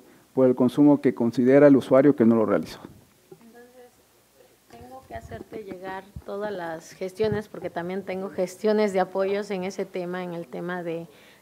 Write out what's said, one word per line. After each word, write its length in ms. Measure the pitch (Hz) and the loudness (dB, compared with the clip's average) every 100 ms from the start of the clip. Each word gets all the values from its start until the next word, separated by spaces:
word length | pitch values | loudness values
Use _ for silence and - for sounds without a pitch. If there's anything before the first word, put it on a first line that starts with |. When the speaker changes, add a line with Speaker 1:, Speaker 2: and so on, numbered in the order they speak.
| _ _ _ | _ _ _
Speaker 1:
por 140 | - 131 | 2 2
el 80 | 123 | 4
consumo 440 | 123 147 147 143 | 0 4 4 6
que 140 | 135 | 2
considera 540 | - 117 117 123 139 147 | 0 -2 0 4 6 8
el 100 | 135 | 6
usuario 380 | - 131 143 139 | 4 4 4 4
que 100 | 113 | 4
no 100 | 113 | 4
lo 120 | 104 | 2
realizó. 320 | 90 82 - - - _ _ _ | -2 -4 -16 -20 -20 _ _ _
Speaker 2:
Entonces, 600 | - 233 233 240 254 240 _ _ _ _ _ _ _ _ | -20 -20 -20 -20 -20 -20 _ _ _ _ _ _ _ _
tengo 320 | 233 247 262 - | -20 -20 -20 -16
que 60 | |
hacerte 500 | 226 - 226 - 226 | -18 -14 -16 -14 -14
llegar 400 | 196 185 190 190 196 - - | -12 -12 -10 -12 -12 -18 -12
todas 260 | 202 208 | -8 -8
las 420 | 190 170 160 - | -8 -8 -10 -14
gestiones, 560 | - 190 185 214 208 214 | -12 -12 -4 -2 -2 -8
porque 200 | - 175 | -12 -10
también 340 | 175 170 190 | -8 -8 -8
tengo 260 | 196 185 190 | -8 -10 -8
gestiones 640 | - 180 - 214 214 214 | -6 -6 -2 0 2 0
de 80 | 185 | 0
apoyos 500 | 180 190 196 196 202 | -2 -2 -4 -4 -6
en 140 | 196 185 | -8 -8
ese 200 | 196 190 | -8 -10
tema, 380 | 190 175 180 | -8 -8 -8
en 100 | 180 | -10
el 140 | 170 170 | -12 -12
tema 340 | 180 170 180 | -10 -8 -8
de, 260 | 170 165 165 - _ _ | -8 -10 -12 -20 _ _